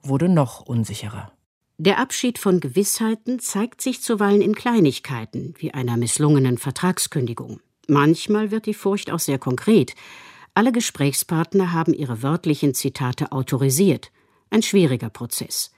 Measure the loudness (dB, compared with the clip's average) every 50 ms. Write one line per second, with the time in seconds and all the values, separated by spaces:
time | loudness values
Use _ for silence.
0 | -6 -2 0 2 4 4 4 4 4 2 -2 -10 -8 -4 -2 -2 -2 -2 -6 -10
1 | -10 -10 -10 -12 -14 -16 _ _ _ _ _ _ _ _ _ -2 0 2 2 2
2 | 0 -2 -4 -4 -2 -2 -2 -2 0 2 2 2 0 0 0 0 0 0 -2 -2
3 | -2 -2 -4 -4 -4 -6 -6 -6 -6 -6 -4 -4 -4 -4 -6 -6 -6 -6 -6 -4
4 | -4 -2 0 2 2 4 4 4 4 4 0 0 0 0 2 4 4 4 2 0
5 | -6 -8 -8 -8 -8 -8 -10 -10 -10 -10 -12 -10 -10 -8 -6 -4 -4 -2 -2 -2
6 | -2 -2 0 2 4 4 6 6 4 2 0 0 -2 -6 -6 -2 -2 -2 0 0
7 | -4 -4 -4 -4 -4 -4 -6 -8 -12 -14 -14 -16 _ _ _ _ _ 2 4 4
8 | 6 4 4 2 2 0 0 0 0 0 -2 -4 -4 -4 -6 -2 -2 -2 -2 -2
9 | -4 -4 -6 -4 -2 -2 -2 -2 -2 -2 -4 -2 2 4 6 6 4 2 -4 -18
10 | -20 -20 -20 -20 -20 -20 -20 -20 -12 -4 0 2 2 2 2 0 -2 -4 -2 0
11 | 0 0 0 -2 -4 -2 0 0 0 2 2 0 2 2 0 0 2 0 0 0
12 | 0 -4 -4 -4 -2 -2 -2 0 0 -2 0 2 2 0 0 0 -4 -4 -4 -4
13 | -4 -4 -2 -4 -6 -4 -4 -4 -4 -2 0 0 2 2 2 4 4 4 2 2
14 | -2 -12 _ _ _ _ _ _ _ -2 0 0 0 2 4 4 4 4 2 0
15 | -4 -6 -8 -10 -10 -8 -8 -8 -8 -8 -8 -8 -8 -10 _